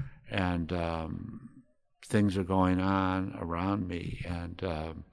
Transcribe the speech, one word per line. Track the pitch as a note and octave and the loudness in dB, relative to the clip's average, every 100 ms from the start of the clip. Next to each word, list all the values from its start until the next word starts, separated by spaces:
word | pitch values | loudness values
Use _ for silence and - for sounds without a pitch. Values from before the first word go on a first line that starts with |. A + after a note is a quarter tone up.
| - - - | -2 -12 -6
and, | G2+ F2+ E2+ D#2+ | 0 2 0 0
um, | F2 E2 E2 D#2+ E2+ G2 - - - - _ _ _ | -2 0 -2 -4 -6 -8 -12 -16 -20 -20 _ _ _
things | - G#2+ G#2 F#2+ | 0 4 4 2
are | |
going | F2+ F#2+ F#2 F#2 | 2 4 6 4
on | F#2+ F#2+ F#2 F#2+ G2 - | 4 4 4 2 -2 -4
around | E2+ E2+ F#2+ G2+ F2+ | -4 0 0 0 -2
me, | F2 - - F2 | -4 -4 -6 -4
and, | F2 E2+ E2+ | -4 -6 -4
um, | F#2 D#2 D#2+ D#2+ - | -4 -2 -4 -8 -14